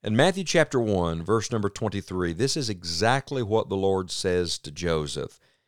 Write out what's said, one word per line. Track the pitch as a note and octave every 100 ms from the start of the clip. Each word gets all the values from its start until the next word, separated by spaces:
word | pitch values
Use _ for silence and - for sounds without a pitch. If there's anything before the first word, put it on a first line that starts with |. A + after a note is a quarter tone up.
In | A2 A2
Matthew | D#3+ F#3 F3+
chapter | E3+ D3+ C3
one, | A2 G2 E2+ E2
verse | E2 A2 G#2+
number | A#2 G2+
twenty-three, | - A2 G2 - F#2 F2
this | E2 C3 -
is | -
exactly | F#2+ E2+ E2+ A2 C3+ - C3+
what | G#2+ A2 -
the | G2
Lord | G2 F#2+ F#2
says | - G2 F2+ F2 -
to | D2
Joseph. | D2 F2 D#2+ D2 C#2+ - - _ _